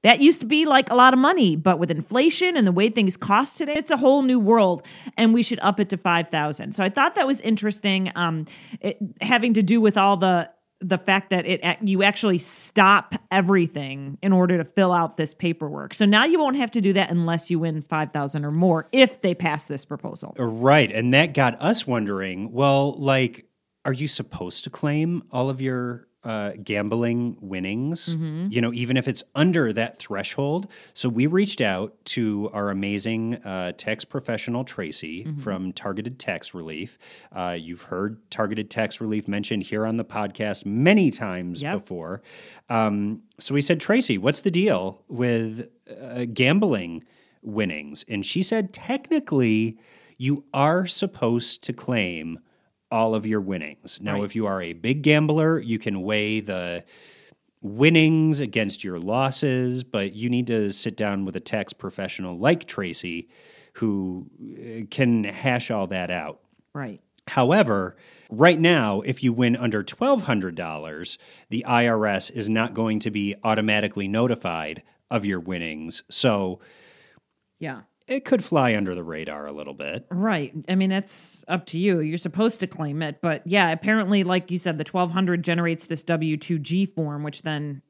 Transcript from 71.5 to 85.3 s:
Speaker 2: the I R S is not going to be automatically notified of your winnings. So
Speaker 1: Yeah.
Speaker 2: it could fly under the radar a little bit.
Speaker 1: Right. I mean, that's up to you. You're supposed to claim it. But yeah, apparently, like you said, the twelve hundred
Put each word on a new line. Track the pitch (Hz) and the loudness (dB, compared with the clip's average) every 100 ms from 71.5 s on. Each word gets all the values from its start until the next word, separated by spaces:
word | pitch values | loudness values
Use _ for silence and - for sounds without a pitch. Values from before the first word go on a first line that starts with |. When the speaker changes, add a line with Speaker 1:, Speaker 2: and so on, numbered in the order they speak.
Speaker 2:
the | 110 123 | -8 0
I | 120 120 | 2 4
R | 113 107 | 2 0
S | 98 - | 0 -4
is | - 104 | -6 -2
not | 110 113 | 0 0
going | 107 113 107 | -2 -2 0
to | 110 | -2
be | 104 101 98 | -4 -4 -4
automatically | 113 110 107 104 104 101 98 | 0 0 2 2 0 -4 -2
notified | 107 123 113 92 82 78 80 _ _ _ | 0 0 0 -4 -6 -8 -12 _ _ _
of | 117 101 | -4 -2
your | 92 | -4
winnings. | 85 90 82 78 80 - - | -4 -6 -6 -10 -10 -12 -10
So | - 135 104 92 90 - _ - _ _ _ _ _ _ _ | 0 2 2 -2 -6 -14 _ -20 _ _ _ _ _ _ _
Speaker 1:
Yeah. | 160 127 - _ - | -12 -12 -16 _ -6
Speaker 2:
it | 269 | -6
could | 262 247 | 0 0
fly | - 165 127 | 2 2 2
under | 107 95 | 2 -2
the | 90 | -4
radar | 82 78 80 76 73 | -8 -8 -8 -10 -10
a | |
little | 73 73 | -12 -14
bit. | 71 71 95 - | -12 -10 -10 -8
Speaker 1:
Right. | 180 214 180 143 156 - | -4 -2 -2 -4 -10 -2
I | |
mean, | 185 190 | 0 0
that's | 190 202 - - - - | -2 -6 -14 -16 -18 -6
up | 175 - | -6 -6
to | 165 | -2
you. | 196 175 | 0 2
You're | 151 165 | 0 -4
supposed | 165 156 226 226 | -6 -2 -2 -2
to | 185 | -8
claim | - 151 147 | -6 -6 -4
it. | 156 147 | -6 -4
But | 170 151 165 | -4 -4 0
yeah, | 202 175 | 2 2
apparently, | 165 190 220 190 202 | 2 0 0 2 2
like | 180 180 180 | 2 0 0
you | 175 | -4
said, | 175 156 | -2 -4
the | |
twelve | 156 185 180 | -4 -2 0
hundred | 175 185 | 2 2